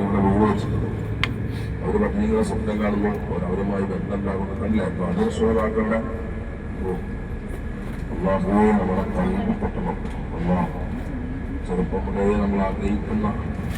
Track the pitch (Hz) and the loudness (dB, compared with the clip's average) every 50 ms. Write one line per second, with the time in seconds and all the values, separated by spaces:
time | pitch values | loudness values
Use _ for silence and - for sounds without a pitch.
0 | 101 101 101 101 98 98 101 104 107 104 101 - - - - 107 104 101 - - | 2 2 4 4 4 6 6 6 6 6 4 2 0 0 0 0 0 0 -2 -4
1 | - - - - - - - - - - - - - - - - - 180 196 214 | -4 -4 -2 -2 -2 -2 -2 -2 -4 -4 -4 -4 -4 -4 -4 -2 -2 0 2 2
2 | 208 196 190 208 220 220 220 220 208 - - - - - - - 107 104 104 202 | 2 2 2 0 2 2 4 2 2 2 0 -2 0 0 0 0 0 2 2 2
3 | - 104 104 - - - - - - - 98 98 98 98 101 98 101 98 95 90 | 0 0 0 -2 -2 -2 -2 -2 -2 0 0 0 0 0 0 0 0 -2 -2 -2
4 | 90 98 101 98 98 98 95 95 95 90 - 92 101 - - 104 92 90 - - | -2 -2 -2 -2 -2 -2 -2 -2 -2 -4 -4 -4 0 0 2 2 2 0 -2 -2
5 | 90 - 175 208 220 226 - - 220 226 220 226 220 220 220 220 214 107 113 - | -2 0 2 2 2 0 2 2 2 4 4 4 2 2 2 0 2 2 0 0
6 | - - - - - - - - - - - - - - - - 190 185 - - | 0 -2 -4 -4 -4 -4 -6 -6 -6 -6 -8 -8 -8 -6 -6 -4 -2 -2 -2 -4
7 | - - 202 - - - - - - - - - - - - - - - - - | -4 -6 -6 -6 -6 -6 -6 -6 -6 -6 -6 -6 -6 -8 -8 -6 -6 -6 -6 -6
8 | - - - - 180 190 196 185 180 190 202 208 214 214 208 202 185 185 185 - | -6 -4 -4 -2 2 2 2 2 2 4 4 6 6 6 6 4 2 2 0 0
9 | - - 190 185 185 185 196 202 202 214 220 208 202 190 - - 175 175 - - | 0 0 0 0 2 2 2 0 0 0 0 0 0 -2 -2 -2 -2 -2 -2 -4
10 | - - - - - - - - 175 175 180 180 - - - - - - - - | -4 -6 -6 -6 -6 -6 -4 -2 0 2 2 2 2 0 -2 -4 -4 -4 -4 -4
11 | - - - - - - - - - - - - - - 90 90 87 - - - | -4 -4 -4 -4 -4 -4 -6 -6 -6 -6 -6 -6 -4 -2 0 0 0 0 0 -2
12 | 98 98 95 98 98 101 104 104 101 202 202 202 196 190 185 202 202 202 208 214 | -2 0 0 2 2 4 4 4 2 2 2 2 2 2 0 0 0 0 0 0
13 | - - 214 214 214 208 - - - - - - - - - | 0 0 0 0 0 0 0 0 -2 -2 -4 -4 -4 -4 -4